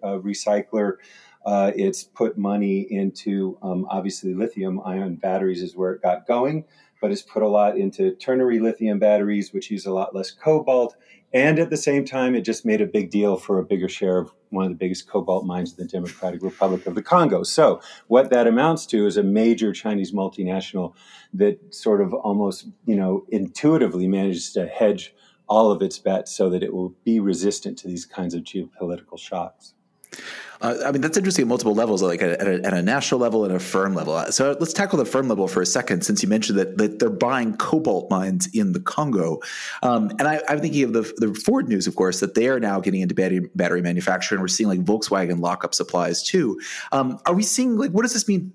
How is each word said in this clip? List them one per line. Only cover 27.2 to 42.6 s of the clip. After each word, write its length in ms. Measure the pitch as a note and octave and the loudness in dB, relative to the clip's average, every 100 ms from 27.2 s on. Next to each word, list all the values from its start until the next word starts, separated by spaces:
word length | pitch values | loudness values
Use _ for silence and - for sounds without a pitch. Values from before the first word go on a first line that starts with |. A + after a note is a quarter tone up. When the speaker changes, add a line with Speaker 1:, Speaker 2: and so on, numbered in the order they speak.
Speaker 1:
resistant 560 | G2 E2+ G2+ - G2+ - | 2 0 0 -2 -6 -10
to 100 | F#2 | -10
these 180 | F2 - | -10 -10
kinds 260 | - F2 | -8 -6
of 120 | E2+ | -6
geopolitical 760 | - F#2+ E2+ - F2 F2 - F2 | -8 -8 -10 -8 -8 -8 -12 -18
shocks. 560 | - F#2 - - - _ _ _ - - - - - - | -10 -8 -8 -14 -20 _ _ _ -20 -18 -16 -16 -16 -6
Speaker 2:
Uh, 160 | A#2+ B2 | -4 -2
I 80 | C#3 | -2
mean, 80 | C#3 | 0
that's 160 | D#3 G3 | 0 2
interesting 260 | F#3+ F3 | 2 2
at 60 | A#2+ | 2
multiple 260 | A#2+ A#2 | 2 2
levels, 280 | G#2 A2+ F#2+ | 2 2 2
like, 200 | F#2 F2 | 2 2
at 80 | F#2 | 0
a, 100 | E2+ | 0
at 80 | G2 | 0
a, 180 | F2+ F#2+ | 0 0
at 80 | |
a 80 | F2+ | 0
national 380 | F2+ C#3 C3+ C3 | 2 0 2 2
level 240 | A#2+ A2 | 2 2
and 100 | G2 | 2
a 40 | F#2 | 0
firm 360 | F#2 F#2+ G2 | 0 0 0
level. 200 | F#2 D#2 | 0 -2
Uh, 160 | D#2+ - | -2 -2
so 260 | - C3+ C#3+ | 0 2 0
let's 140 | E3 | -2
tackle 260 | - G3 D#3+ | -2 0 0
the 60 | |
firm 240 | A#2 C3 C3+ | 2 0 2
level 200 | G2+ F#2+ | 0 0
for 120 | - | 2
a 60 | F2+ | 0
second, 380 | B2+ - F2+ | 0 0 0
since 180 | - G#2 | 0 0
you 60 | G2 | 2
mentioned 300 | A2 G#2+ G2 | 2 2 0
that, 200 | F#2 F#2+ | 0 0
that 200 | G#2+ G#2+ | -2 2
they're 120 | A#2 | 0
buying 460 | G2 A#2+ C3 A#2 G#2 | 2 0 0 -2 -2
cobalt 540 | - G#2+ A2+ F#2 - | 0 0 2 0 0
mines 380 | F#2+ F#2+ F2+ F#2 | -2 0 -2 0
in 180 | A2 G2+ | 0 0
the 80 | F2+ | 0
Congo. 600 | - - D3 G#2 E2 D#2 - - - - | -2 -2 0 0 0 -2 -8 -10 -10 -2
Um, 280 | B2+ A#2 G#2 - | 0 2 0 0
and 100 | C#3+ | 0
I, 120 | D#3 - | 0 0
I'm 120 | D3+ | -2
thinking 240 | D#3+ D3 | 0 0
of 80 | B2+ | 2
the, 200 | A2+ G#2+ - | 2 -2 -2
the 160 | A2 | -2
Ford 340 | - - C4 E3+ | 0 0 2 2
news, 180 | G2+ F#2+ | 0 0
of 100 | - | 0
course, 240 | F#2 F2+ | 0 0
that 140 | G2 | 0
they 140 | A2 B2 | 2 2
are 120 | C3 | 2